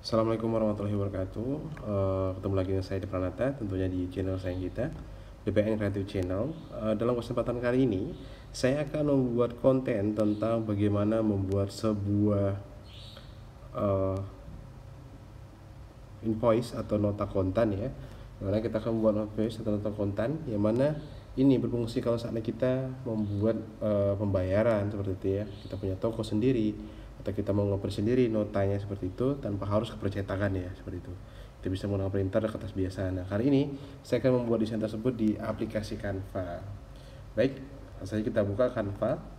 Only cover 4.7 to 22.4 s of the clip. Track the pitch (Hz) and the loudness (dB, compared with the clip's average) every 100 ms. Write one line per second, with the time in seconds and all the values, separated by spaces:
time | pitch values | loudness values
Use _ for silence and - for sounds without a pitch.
4.7 | - 123 - - - - - 107 104 107 | -2 -4 -4 -12 -14 -16 -6 0 2 2
5.7 | 107 104 101 98 98 90 92 131 165 - | 2 0 -2 -2 -2 -2 0 -2 -4 -10
6.7 | - 110 107 117 120 110 120 113 120 123 | -4 -2 2 2 0 -2 -2 0 0 2
7.7 | 127 131 95 123 - - - - - 127 | 4 4 4 -2 -6 -12 -14 -12 0 2
8.7 | 143 151 151 147 139 127 120 120 - 139 | 2 0 0 4 4 4 4 2 4 4
9.7 | 131 127 113 101 107 107 104 110 113 110 | 4 2 2 2 4 4 4 2 2 0
10.7 | 104 104 101 104 113 110 98 92 98 98 | 2 4 4 4 4 4 2 2 2 0
11.7 | - 110 104 101 104 104 101 98 101 - | 0 0 0 2 4 4 4 2 0 -8
12.7 | - - - - - - - - - - | -16 -16 -16 -16 -16 -16 -16 -18 -16 -10
13.7 | - 104 98 95 95 98 - - - - | 0 2 4 2 0 -4 -10 -14 -14 -14
14.7 | - - - - - - - - - - | -16 -16 -16 -16 -16 -16 -16 -18 -18 -18
15.7 | - - - - - 110 110 120 110 113 | -16 -18 -18 -18 -6 -2 2 6 4 4
16.7 | - 104 107 101 101 101 98 92 92 117 | -6 0 2 2 2 0 2 2 4 2
17.7 | 98 123 - - - - - 98 107 113 | 2 -4 -6 -12 -14 -16 -6 0 2 2
18.7 | 110 113 113 110 107 107 107 110 110 110 | 0 0 4 4 4 0 0 0 0 0
19.7 | 104 107 101 101 101 113 156 151 107 104 | 0 0 -2 -2 0 -2 -2 -2 2 4
20.7 | 120 143 151 - - - - 139 123 110 | 4 2 2 -6 -14 -8 4 6 6 4
21.7 | 117 117 131 117 117 - 113 | 0 0 0 2 0 0 -2